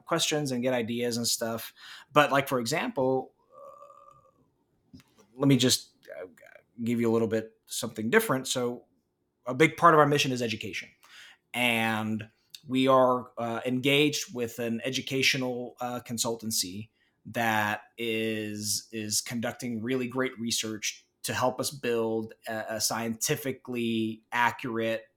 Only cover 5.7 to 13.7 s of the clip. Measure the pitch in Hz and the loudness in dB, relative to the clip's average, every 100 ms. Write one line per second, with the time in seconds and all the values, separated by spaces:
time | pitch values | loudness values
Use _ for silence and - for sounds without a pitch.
5.7 | - - _ - - 92 - - - _ | 2 -4 _ -18 -16 -16 -18 -20 -20 _
6.7 | 117 117 117 117 113 113 110 110 _ - | -6 -2 2 4 4 2 0 -4 _ -12
7.7 | - 113 - 110 226 226 131 127 127 123 | -8 -8 -6 2 2 4 -2 -2 -2 -2
8.7 | 120 _ _ _ _ _ _ 120 160 160 | -4 _ _ _ _ _ _ -4 4 4
9.7 | - 170 156 143 143 139 123 117 107 104 | 8 8 10 8 6 0 0 -2 -4 -6
10.7 | - 85 _ _ - - - _ 120 123 | -10 -12 _ _ -20 -20 -20 _ 0 2
11.7 | 113 113 110 110 110 107 _ _ - 123 | 2 2 0 -2 -4 -8 _ _ -18 -4
12.7 | 127 131 131 127 123 113 - 117 113 127 | 2 6 6 6 4 -2 -6 -4 -4 -2